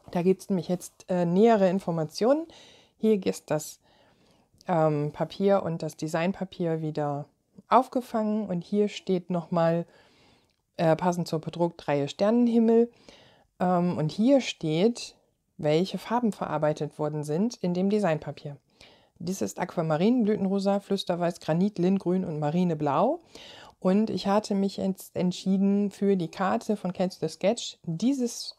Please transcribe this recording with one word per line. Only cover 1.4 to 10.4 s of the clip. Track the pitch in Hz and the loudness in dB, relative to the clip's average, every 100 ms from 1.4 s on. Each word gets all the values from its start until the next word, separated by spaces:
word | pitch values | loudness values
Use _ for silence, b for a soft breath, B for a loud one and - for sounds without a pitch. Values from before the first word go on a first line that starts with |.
| 226 226 190 | 6 6 4
Informationen. | 190 185 165 156 - 220 294 330 B B B B B | 2 -2 -4 -4 -2 0 0 -2 B B B B B
Hier | 220 214 | 0 2
ist | 190 190 - | 0 -6 -4
das, | 151 - - b b b b b b b _ - | -6 -6 -18 b b b b b b b _ -4
ähm, | 175 160 151 147 | 2 2 2 -2
Papier | - 160 - 196 196 | -4 -6 0 2 2
und | 170 165 | 0 -6
das | 160 - | -8 -8
Designpapier | 160 165 170 196 185 - 170 160 | -6 -2 -2 -2 -6 -4 -4 -2
wieder | 160 151 147 143 147 _ _ _ - | -4 -4 -4 -4 -8 _ _ _ 2
aufgefangen. | 214 254 262 240 233 214 214 208 | 2 4 -2 -4 -4 -2 -2 -2
Und | 180 | -4
hier | 165 208 208 | -2 0 0
steht | - - 185 180 | -2 -2 -2 0
nochmal, | 175 165 170 165 170 170 b b b b b | -4 -2 0 2 2 -2 b b b b b